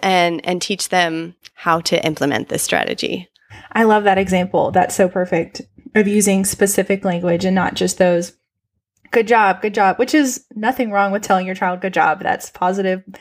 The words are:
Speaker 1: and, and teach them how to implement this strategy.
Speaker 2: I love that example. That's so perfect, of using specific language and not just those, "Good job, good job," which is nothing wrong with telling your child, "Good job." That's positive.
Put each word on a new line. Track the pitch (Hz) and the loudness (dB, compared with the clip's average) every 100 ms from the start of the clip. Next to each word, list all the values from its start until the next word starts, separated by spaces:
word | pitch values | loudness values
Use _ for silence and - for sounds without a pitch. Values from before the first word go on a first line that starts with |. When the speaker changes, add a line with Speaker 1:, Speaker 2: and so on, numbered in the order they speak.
Speaker 1:
and, | 190 185 175 165 - | 0 2 2 0 -4
and | 180 | -4
teach | - 190 - | -4 -6 -2
them | 180 170 160 170 - - | 0 0 -2 -8 -14 -20
how | - 175 165 | -6 -2 0
to | - 170 | 0 -2
implement | 160 151 139 110 - | -2 -2 -2 -2 -4
this | - | -6
strategy. | - 80 52 - - 185 - _ _ - - | -2 -2 -2 -4 -6 -6 -10 _ _ -20 -6
Speaker 2:
I | 220 | 0
love | 220 214 | 4 4
that | 208 190 | 4 2
example. | 190 185 185 170 - | 2 0 0 0 0
That's | 185 180 | 2 2
so | - 180 | 2 0
perfect, | 185 180 165 170 - - _ - | 0 -2 -2 -4 -10 -18 _ -2
of | 214 202 | 0 2
using | 208 196 196 | 2 2 2
specific | 190 - 202 202 190 196 | 0 0 0 0 0 -2
language | 190 175 180 175 | -2 -2 0 0
and | 190 | 0
not | 190 175 | 0 0
just | - 185 - | -2 -2 2
those, | 180 175 180 - _ _ _ _ _ _ _ | 2 2 -2 -12 _ _ _ _ _ _ _
"Good | 240 214 | 0 4
job, | 233 214 240 | 4 4 2
good | 214 | -2
job," | 214 196 180 | 2 2 2
which | 254 | 2
is | 311 262 - _ | 2 2 -2 _
nothing | 214 220 - 226 | -6 -4 -2 -2
wrong | 202 202 | 0 0
with | 202 | 0
telling | 202 190 185 | 0 0 0
your | |
child, | 185 185 180 | -4 -4 -4
"Good | 190 | -4
job." | 165 160 156 | 0 0 0
That's | - - - | -2 -4 -6
positive. | - 185 196 190 185 190 - | -4 -2 -2 -2 -4 -8 -20